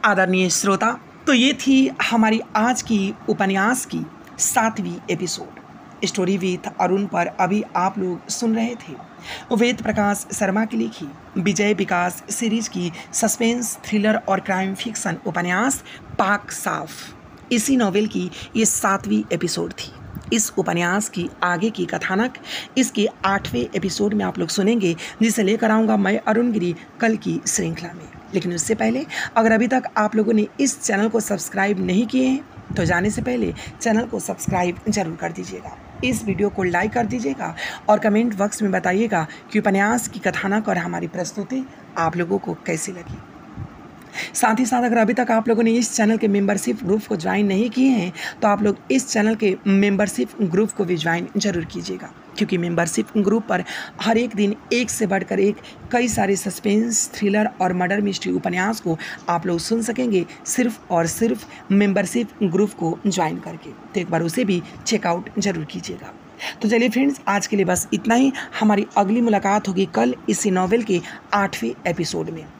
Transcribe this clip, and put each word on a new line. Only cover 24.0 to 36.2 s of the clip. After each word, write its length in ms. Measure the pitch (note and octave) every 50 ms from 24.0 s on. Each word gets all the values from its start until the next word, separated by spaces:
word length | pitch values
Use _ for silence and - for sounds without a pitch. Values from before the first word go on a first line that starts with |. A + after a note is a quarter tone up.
| G3+ G#3 G#3+
में 100 | G#3 F#3+
आप 140 | F3+ - F#3
लोग 100 | F3 E3
सुनेंगे, 480 | - G3+ F#3+ G#3 A#3+ A#3 F#3+ E3+ E3+ E3 - - - -
जिसे 200 | A3 A#3 G#3+ -
लेकर 280 | G#3 F#3 A3 A3 A#3 A3
आऊँगा 260 | G#3+ A3 A3+ G#3+ A3
मैं 240 | G3+ G3 F#3+ G#3 A3+
अरुण 320 | - G#3+ A3 A3 A#3+ B3
गिरी 220 | G#3+ G#3+ F3 F3 E3+ - - - - -
कल 160 | A#3 A3+ A3
की 240 | - - F#3 E3 E3+ -
श्रृंखला 460 | - - - F3+ E3 E3 D3+ F3 F3
में। 160 | - E3+ D#3 - - - - - -
लेकिन 200 | F#3 - F3 F3
उससे 200 | E3+ - - A3
पहले 320 | G#3+ A3 A3 A#3 C4 D#4+ - - - - - -
अगर 160 | A3+ A3 A3+
अभी 160 | A3+ A3 A#3+ A#3
तक 140 | C4 B3+ B3+ - -
आप 200 | A3 G#3+ G#3+ -
लोगों 160 | A3 G#3+ A3
ने 140 | A3+ G#3+ G#3 - - -
इस 220 | C#4 C4 - -
चैनल 260 | - - G3+ G3 G#3+ A3+
को 120 | A3 A3+
सब्सक्राइब 640 | G#3 - G3+ F3 - - - G3 G3 G3+ G#3 F#3 F#3+
नहीं 200 | F3+ F3+ G3+ A#3+
किए 200 | A3 - B3+ C4
हैं 280 | C4 C4 C#4 - - - - - - -
तो 80 | - F3
जाने 260 | D#3+ F3+ F3 F#3 G#3+
से 120 | G#3 -
पहले 320 | - B3 B3 A#3+ G#3+ E3+ - - - - - -
चैनल 240 | - A#3 A3 A3 A#3+
को 160 | A#3 - G3
सब्सक्राइब 560 | - - F#3 - - - F#3+ F3+ F3+ F3 F3 - - G#3+
जरूर 280 | G#3+ G#3 F#3 D#3+ E3
कर 160 | E3 F3 E3
दीजिएगा, 460 | E3 F#3 F3+ F3 F#3+ F3+ - - - - - - - - -
इस 200 | B3+ B3 A3